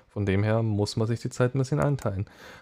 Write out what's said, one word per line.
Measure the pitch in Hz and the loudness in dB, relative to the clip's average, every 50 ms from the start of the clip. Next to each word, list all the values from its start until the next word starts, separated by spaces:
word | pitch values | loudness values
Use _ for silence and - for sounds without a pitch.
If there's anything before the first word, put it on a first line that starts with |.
| _ | _
Von | _ - 107 101 | _ -4 -2 0
dem | 98 95 98 104 | 2 2 2 4
her | 107 110 113 117 | 2 2 2 2
muss | 110 104 101 104 - - | 2 2 0 0 0 0
man | 113 110 | 0 0
sich | 110 117 - | 0 -2 -2
die | - 127 | -4 -6
Zeit | - - 127 123 - | 0 0 0 2 2
ein | 135 | 0
bisschen | 131 - 151 147 | -2 0 0 0
einteilen. | 143 143 139 - - 110 98 95 101 - - - - - - - | 2 0 0 0 -2 -4 -4 -4 -6 -6 -8 -20 -20 -20 -20 -16